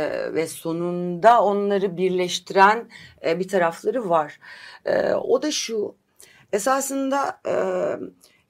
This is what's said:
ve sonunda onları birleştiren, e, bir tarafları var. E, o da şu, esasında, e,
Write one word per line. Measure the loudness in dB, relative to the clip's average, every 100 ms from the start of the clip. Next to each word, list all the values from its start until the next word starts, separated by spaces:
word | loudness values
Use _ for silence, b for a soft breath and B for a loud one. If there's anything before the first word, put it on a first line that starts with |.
| -2 -4 -4
ve | -4 -4
sonunda | -6 -6 -4 -4 -4 -4 4 6 6
onları | 4 2 0 0 0 -2
birleştiren, | -2 0 -2 -6 -2 6 6 6 -4 B B B -4
e, | -2
bir | -2
tarafları | 0 0 0 -4 -4 0
var. | 0 0 -8 B B B B
E, | -2 0 0
o | 0 2 2
da | 0
şu, | -4 -4 -6 -6 -10 _ B B B B
esasında, | -2 0 0 -2 -4 -2 -2 -2 -6 -4
e, | -2 -2 -2 -4 -6 -10 -16 b b b